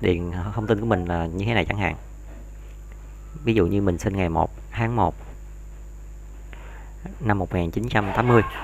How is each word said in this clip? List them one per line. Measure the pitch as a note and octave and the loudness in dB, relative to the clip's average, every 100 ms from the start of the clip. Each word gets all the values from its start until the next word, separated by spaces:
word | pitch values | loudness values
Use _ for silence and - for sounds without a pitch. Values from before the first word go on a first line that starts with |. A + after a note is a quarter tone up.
điền | F#2+ E2+ F2 F2+ G2 | 2 2 0 -4 -4
thông | G2+ G#2+ | -2 2
tin | G#2 | 2
của | A2+ | 4
mình | F#2+ | 4
là | F2 E2+ E2 | 4 0 0
như | F2+ | 0
thế | G#2 | 0
này | A2+ | 2
chẳng | D#2+ G2+ | 0 0
hạn. | F2 D#2+ - - - - - - - - - - - - - - | 0 -2 -12 -16 -14 -14 -14 -14 -14 -14 -14 -14 -14 -14 -14 -4
Ví | A#2 | 2
dụ | A2 F2 | 6 6
như | G2+ | 6
mình | G2 E2+ | 4 2
sinh | G#2 F#2+ | 0 2
ngày | F2 | 2
một | E2 E2 - - | 2 0 -2 -8
tháng | - A2+ A#2+ | 0 2 4
một | E2+ - - - - - - - - - - - - - - - - - - - - - | 2 2 -10 -14 -14 -14 -14 -14 -14 -14 -14 -14 -14 -14 -14 -14 -14 -14 -14 -12 -12 -4
năm | G#2+ G2+ | 0 2
một | F2+ | 2
nghìn | F#2 E2+ | 0 0
chín | G2 A#2+ | -2 0
trăm | A2 G2+ G2+ | 0 0 2
tám | B2 | 6
mươi. | A#2+ F#2 - | 6 6 -2